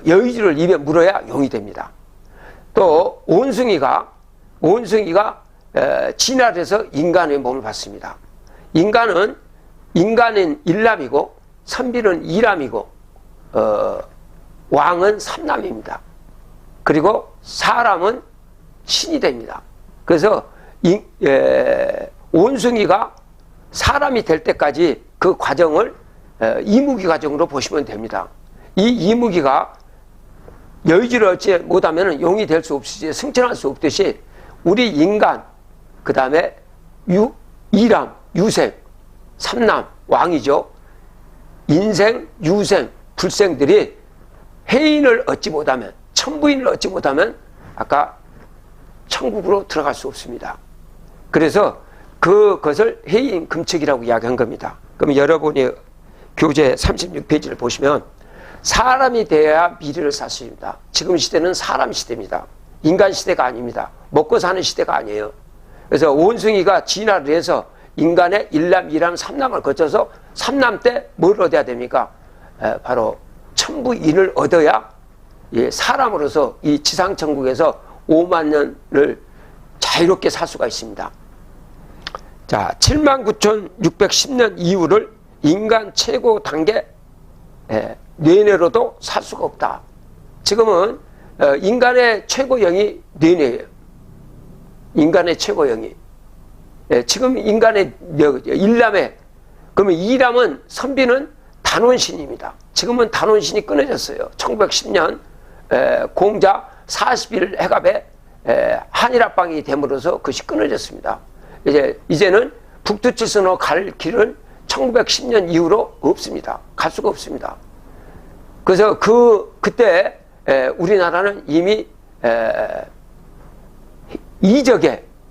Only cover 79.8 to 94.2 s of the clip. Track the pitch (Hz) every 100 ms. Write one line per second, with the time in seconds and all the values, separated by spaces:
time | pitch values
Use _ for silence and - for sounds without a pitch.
79.8 | - - 175 180 - - 165 - 120 -
80.8 | 113 101 - - - - - - - -
81.8 | - - - - - - - 110 92 -
82.8 | - 294 294 269 214 - 208 214 185 -
83.8 | 170 - 196 - - 254 226 175 170 190
84.8 | 160 208 - - - - 147 185 214 226
85.8 | 208 - - 247 240 214 - 147 160 226
86.8 | - - - - - - - - - 110
87.8 | 110 113 - - 156 190 208 190 170 226
88.8 | 247 - - - - 220 160 - - -
89.8 | - - - - - - - 208 220 175
90.8 | 202 262 - - - - 147 139 190 247
91.8 | 247 247 240 208 - - 269 254 185 185
92.8 | 208 - - - 160 175 135 123 - -
93.8 | - - - -